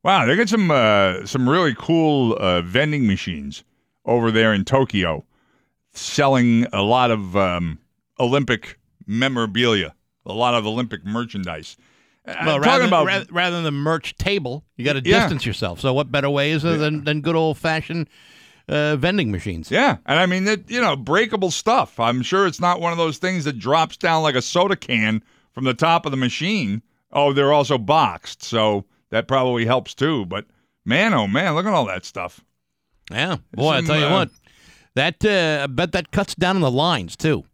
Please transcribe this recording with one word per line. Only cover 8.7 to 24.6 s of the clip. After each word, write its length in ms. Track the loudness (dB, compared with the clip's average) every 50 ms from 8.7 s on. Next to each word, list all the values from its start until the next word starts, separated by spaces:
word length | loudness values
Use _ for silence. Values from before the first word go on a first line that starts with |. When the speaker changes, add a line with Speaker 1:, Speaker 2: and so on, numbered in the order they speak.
| -20 _ _ _ _ _ -10
Speaker 1:
memorabilia, 880 | -6 -2 -2 -2 0 0 -2 -2 -2 0 2 2 2 2 2 0 -4 -10 _ _ _ _ _ _
a 80 | -10 -4
lot 220 | -2 0 2 2
of 100 | 0 0
Olympic 400 | -2 -4 -4 -6 -6 -8 -10 -8
merchandise. 720 | -6 -6 -6 -6 -6 -6 -8 -6 -6 -8 -10 -12 -16 -20 _ _ _ _ _ _ _ _ _ _
Uh, 60 | -14 -8 -4 -2
Speaker 2:
Well, 100 | 0 0
Speaker 1:
I'm 60 | 2
Speaker 2:
rather, 40 | 2
Speaker 1:
talking 220 | 4 4 4 4
about 180 | 4 4 2 2
Speaker 2:
ra-, 180 | 2 0 -4 -6 -4
rather 280 | -4 -2 -2 -2 -2
than 60 | -2 -4
the 80 | -4
merch 460 | -4 -2 -2 -2 -2 -2 -4 -10 -10
table, 460 | -4 -2 -2 -2 -2 -4 -6 -8 -10 -12 _ _
you 80 | -4 -2
gotta 180 | -2 -2 0 2
Speaker 1:
Yeah. 160 | 4 4 4
Speaker 2:
distance 240 | 4 2 -2 -4 -4
yourself. 340 | -4 -4 -4 -4 -6 -6 -2
So 140 | -2 0 0
what 180 | 0 -2 -2
better 180 | -2 -2 0 0
way 180 | 0 0 0 0
is 120 | 0 0 0
there 100 | 0 0
Speaker 1:
Yeah. 40 | 0
Speaker 2:
than, 240 | 0 -2 -2 -2 -4
than 180 | -4 -4 -2
good 140 | -2 0 0
old-fashioned, 720 | 2 0 0 -2 -2 -2 -2 -2 -2 -4 -6 -6 -6 -6 _ _ -20 -20 -20 -20 -20 -20 -20 _ _ _
uh, 280 | -4 -2 0 0 0 0
vending 340 | 0 0 0 0 0 0 0
machines? 380 | -4 -4 -6 -6 -8 -8 -6 -2
Speaker 1:
Yeah, 280 | 0 2 2 2 0 -2 _
and 100 | 0 2
I 80 | 2 2
mean, 220 | 2 0 0 0
it, 220 | -2 -2 -2 -4 -6
you 120 | -2 0
know, 140 | 0 0 -2
breakable 560 | -2 -2 0 0 0 0 0 -2 -2 -2 -2
stuff. 480 | -2 -2 0 2 2 2 0 -2 _ 0
I'm 240 | 0 0 0 0 -2
sure 240 | 0 2 2 2
it's 120 | 0 0 0
not 220 | 0 0 0 0
one 100 | -2 -2
of 60 | 0
those 220 | 0 -2 -2 -2 -4
things 240 | -4 -4 -2 -2 -4
that 140 | -4 -6 -4
drops 380 | 0 2 2 2 2 0 -4
down 260 | _ 0 0 2 2 2
like 120 | 2 0
a 60 | 0
soda 340 | -2 0 0 2